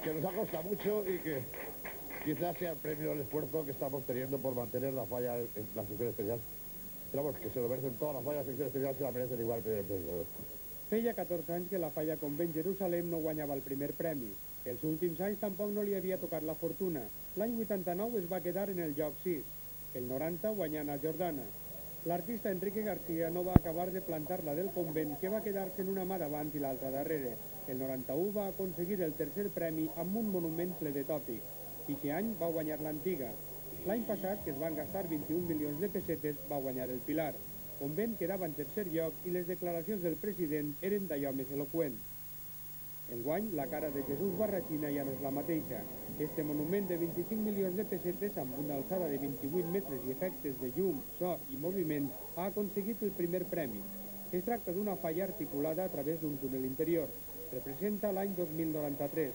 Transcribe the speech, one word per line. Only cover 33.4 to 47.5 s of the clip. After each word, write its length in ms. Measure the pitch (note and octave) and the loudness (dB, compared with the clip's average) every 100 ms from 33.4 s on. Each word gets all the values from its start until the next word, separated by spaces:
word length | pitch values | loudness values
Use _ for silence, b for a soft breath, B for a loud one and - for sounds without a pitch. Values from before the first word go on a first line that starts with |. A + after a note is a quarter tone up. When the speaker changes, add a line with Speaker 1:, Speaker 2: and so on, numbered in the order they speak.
| - - - - - | -6 -6 -8 -4 0
Speaker 2:
L'any 160 | A3 A3 | 0 2
passat, 340 | G3+ F#3+ G3+ | 0 2 0
que 80 | - | 0
es 80 | C3+ | 0
van 160 | D#3+ D#3 | 0 0
gastar 320 | D3 F#3+ F3+ | -2 -2 0
vint 160 | D#3 D3 | -2 2
i 40 | |
un 140 | D#3+ F3 | 2 2
milions 320 | D#3 D3 D3 | 2 2 0
de 100 | G3+ | 0
pessetes, 460 | G3+ - D#3 D3+ C#3+ - | 0 0 0 0 -2 -2
va 80 | D3 | 0
guanyar 300 | C3+ C3 B2+ | 0 0 -2
el 100 | B2+ - | -2 0
Pilar. 280 | D3+ D3+ - - - - - | 2 2 -2 -8 -8 -8 -4
Convent 380 | C#3+ D#3 A3+ A3 | -2 2 0 2
quedava 280 | E3+ F#3+ F3 | 0 2 0
en 80 | |
tercer 340 | D3 C#3+ - G3 | -2 -2 -2 0
lloc 200 | D#3+ D#3+ D#3 F3+ | 2 2 0 0
i 60 | |
les 140 | F3 F3 | 0 0
declaracions 560 | F3+ F3+ E3+ E3 G#3+ | 0 0 0 0 0
del 140 | F3 D#3 | 0 0
president 520 | G#3 F3+ D#3+ D3+ D3 C#3+ | -2 0 0 2 0 -2
eren 260 | F#3 G3+ F#3+ | 0 2 2
d'allò 220 | D3 C#3 | 0 0
més 160 | C3+ C3 | 0 -2
eloqüent. 460 | C#3+ D3 E3 D#3 A2+ - - - - - - - - - - - | -2 0 2 2 0 -8 -8 -8 -6 -6 -6 -6 -6 -6 -6 -4
Enguany, 380 | A#2+ A#2+ E3 A3 E3 | -2 0 2 2 0
la 80 | C3 | 0
cara 220 | D3+ D3+ | 0 0
de 120 | C#3+ C3+ | 0 -2
Jesús 300 | C#3+ G3 F3 | 2 2 2
Barrachina 540 | G#3+ G3 D#3+ D#3 D3+ | 2 2 0 -2 0
ja 100 | C#3+ | 0
no 80 | C3+ | 0
és 120 | C3 | 0
la 100 | C#3 | 0
mateixa. 480 | C#3 C#3+ D#3+ - A2+ - - - A2+ | 0 0 0 0 -4 -6 -8 -6 -2
Este 220 | D3+ - D3+ | -2 0 0
monument 400 | D3 D3+ G3 F#3+ | 0 2 2 2
de 120 | E3+ | 2
vint-i-cinc 400 | E3+ - - A3 | 2 0 0 0
milions 320 | G#3+ | 2